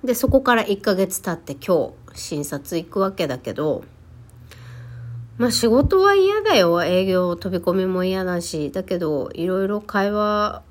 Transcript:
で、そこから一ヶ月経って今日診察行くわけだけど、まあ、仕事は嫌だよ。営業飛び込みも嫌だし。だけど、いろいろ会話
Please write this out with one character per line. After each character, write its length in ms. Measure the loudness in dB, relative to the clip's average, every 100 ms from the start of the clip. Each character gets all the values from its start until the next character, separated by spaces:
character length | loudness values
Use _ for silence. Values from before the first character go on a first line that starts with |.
で、 100 | -2
そ 140 | 0 4
こ 140 | 4
か 120 | 4
ら 80 | 2
一 180 | 2 -2
ヶ 140 | 0
月 260 | 0 0 -2
経 120 | -6
っ 40 | -6
て 180 | -8
今 380 | -10 0 0 0 -6 -20
日 40 | -16
診 260 | -8 -6
察 320 | -6 -8 -6 -8
行 120 | -4
く 120 | -2
わ 100 | -2
け 140 | -2 -4
だ 120 | -4
け 140 | -8
ど、 300 | -4 -2 -2 -6 -20 -20 -20 -20 -20 -20 -20 -20 -18 -16 -16 -14 -14 -14 -2
ま 100 | 0
あ、 20 |
仕 160 | 2 4
事 340 | 4 4 4
は 140 | 6
嫌 280 | 6 4 2
だ 140 | 2 4
よ。 260 | 4 2
営 240 | 2 2 2
業 280 | 2 0 -2
飛 200 | -4 -2
び 80 |
込 80 | 0
み 140 | 0 0
も 180 | 0
嫌 200 | 0 -2
だ 160 | -2 -4
し。 300 | -4 -6 -4
だ 100 | -6
け 160 | -4 -4
ど、 320 | -2 -2 -4
い 120 | -4 -2
ろ 180 | 0
い 40 | -2
ろ 120 | -4
会 300 | -4 -2 0
話 520 | 0 0 0 -2 -4 -16